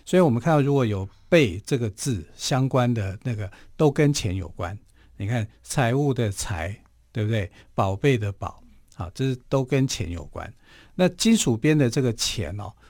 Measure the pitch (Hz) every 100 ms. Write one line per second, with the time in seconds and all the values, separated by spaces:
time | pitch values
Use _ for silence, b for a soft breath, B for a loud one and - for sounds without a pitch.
0 | - 180 170 117 170 151 139 139 117 101
1 | 95 - - 170 123 87 - 135 113 -
2 | 143 104 78 - - 131 131 131 120 113
3 | 98 95 127 110 98 B B - 151 147
4 | 147 143 101 92 90 - 87 101 - b
5 | b - 101 120 107 b - - 117 131
6 | 147 123 110 98 - 85 85 107 _ _
7 | _ 113 107 113 92 b b - 98 98
8 | 147 123 101 98 - - - - _ -
9 | 87 - 135 127 - 139 127 139 135 -
10 | - 85 76 - - - b b b -
11 | 180 180 220 226 - 110 151 156 123 143
12 | 127 110 - - 80 101 101 -